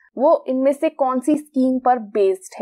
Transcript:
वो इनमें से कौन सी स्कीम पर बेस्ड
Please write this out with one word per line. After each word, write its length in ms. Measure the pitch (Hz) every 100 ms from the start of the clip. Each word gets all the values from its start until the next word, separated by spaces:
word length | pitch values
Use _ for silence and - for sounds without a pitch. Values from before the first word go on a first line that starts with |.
| _ -
वो 280 | 285 330 -
इनमें 240 | 262 269
से 160 | 277 320
कौन 320 | - 269 254
सी 160 | 254 294
स्कीम 420 | 302 262 262 254
पर 200 | 254 247
बेस्ड 560 | 208 214 196 190 - -